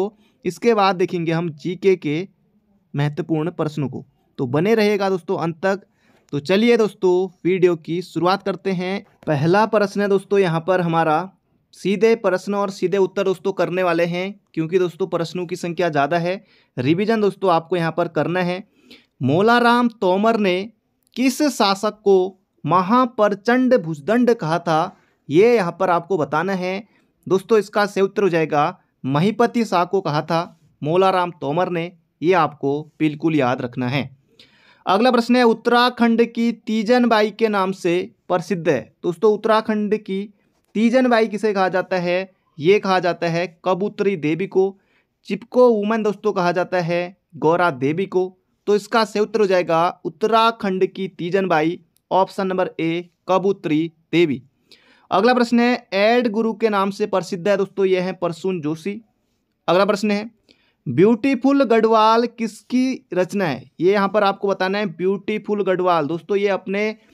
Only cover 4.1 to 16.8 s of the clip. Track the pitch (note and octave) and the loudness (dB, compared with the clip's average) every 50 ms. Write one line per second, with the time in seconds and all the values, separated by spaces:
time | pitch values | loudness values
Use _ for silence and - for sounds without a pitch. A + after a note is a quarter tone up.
4.1 | _ _ _ _ _ - C#3 B2 C#3 D3+ F3+ G#3+ A3+ A3 G#3 G#3 G#3+ F#3+ G3 F#3+ | _ _ _ _ _ -8 -6 -2 0 0 0 2 2 2 2 0 0 0 -2 -2
5.1 | F#3+ F3+ - - F#3 C#3 D#3 E3+ E3 D#3+ G3+ F#3+ G3+ G3 - _ _ _ _ _ | -2 -4 -4 -6 -4 -4 -4 -6 -6 -2 -2 -2 -2 -2 -6 _ _ _ _ _
6.1 | _ _ _ - C#3+ C#3+ D3 - F#3+ G#3 A#3 A#3+ A#3+ A3 G#3+ G3 - - F#3+ F3+ | _ _ _ -10 -8 -8 -2 0 0 2 4 4 4 4 2 0 -2 0 0 2
7.1 | F3+ F3+ F#3+ F3+ _ _ - E3+ F#3+ F3+ F3+ F3+ E3+ E3 - - E3 F#3 F3 - | 2 2 0 -4 _ _ -2 -2 2 4 4 2 2 0 -4 -6 -6 -6 -8 -8
8.1 | - E3 E3+ F3+ G3 G3 - G3+ F#3+ - - G3 F#3 F3 F3+ F#3 G3 G3+ - _ | -6 -2 0 0 0 0 -2 -8 -8 -4 -4 -4 -4 -4 -4 -6 -6 -8 -10 _
9.1 | _ _ - D#3 D3+ C3 D#3+ E3 F#3 G#3 A3+ G#3+ A3+ G#3 G#3 F#3+ - G3 G3+ G3 | _ _ -4 -4 -2 0 2 2 4 4 2 2 2 0 0 0 -2 -2 0 0
10.1 | G3 F#3+ G3 - G3+ G3+ F#3+ E3+ D#3+ E3 D#3+ F#3+ F#3 F3+ E3+ E3+ E3 E3 D#3+ D#3 | 0 0 0 0 2 2 2 2 0 -2 0 0 0 0 0 0 0 0 2 2
11.1 | D3+ E3 F#3 F#3+ _ _ _ _ _ _ _ _ _ - - F#3 G#3 F3+ A3+ A3+ | 0 0 -2 -6 _ _ _ _ _ _ _ _ _ -8 -4 -2 0 2 4 2
12.1 | A3+ A3+ G#3 F#3 F3+ F3+ - G3 G3+ G3+ G3+ G3 G3 - F#3 F3 G3 G3 F#3+ F#3 | 2 2 0 -2 -2 0 -4 -4 -4 -4 -4 -4 -4 -4 -4 -2 0 0 0 0
13.1 | - G3+ F#3+ F#3+ F3+ - - G3 F#3+ - E3+ E3+ F3 F#3 F#3 F3 E3 E3+ F3 F3 | 0 -2 -2 -2 -2 -2 -4 -6 -2 -2 -4 -2 -2 -2 0 0 0 0 0 -2
14.1 | F3 F3+ F#3 G3 G3+ _ _ _ - E3+ D#3+ D#3 F#3 F3+ F3+ E3+ E3 - F#3+ F3 | -2 -6 -6 -8 -10 _ _ _ -6 -6 -4 0 0 0 0 0 -2 -6 -6 -4
15.1 | F3+ E3+ D#3+ - - F3+ F3+ E3 F3+ - - F3 E3 F#3 F3 E3+ D3 C#3+ C#3 C#3+ | -4 -6 -6 -6 -6 -10 -8 -8 -8 -8 -8 -8 -4 -2 -2 0 0 0 0 0
16.1 | F3 E3+ E3+ F3 F#3+ - _ _ _ _ _ _ - - | 0 -2 -2 -4 -6 -6 _ _ _ _ _ _ -8 -4